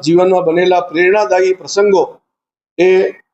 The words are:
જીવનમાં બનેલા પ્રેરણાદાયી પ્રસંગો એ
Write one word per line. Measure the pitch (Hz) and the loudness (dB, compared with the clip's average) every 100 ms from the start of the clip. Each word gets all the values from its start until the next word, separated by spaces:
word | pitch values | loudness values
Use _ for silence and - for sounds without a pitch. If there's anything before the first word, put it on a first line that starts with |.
જીવનમાં | 139 170 185 185 | 0 2 2 0
બનેલા | 175 175 180 180 | 0 0 0 0
પ્રેરણાદાયી | 175 160 180 214 202 185 185 | -2 -2 0 0 0 0 0
પ્રસંગો | 185 143 196 208 190 131 - _ _ _ _ _ - | -2 -4 -2 2 2 -2 -8 _ _ _ _ _ -2
એ | 180 185 190 - _ | 2 2 0 -6 _